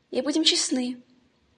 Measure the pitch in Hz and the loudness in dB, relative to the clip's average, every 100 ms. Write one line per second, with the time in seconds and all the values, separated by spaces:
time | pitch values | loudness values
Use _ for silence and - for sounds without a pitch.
0 | _ 190 277 311 320 349 - 254 247 254 | _ -4 0 2 2 2 0 0 -2 -6
1 | - _ _ _ _ | -14 _ _ _ _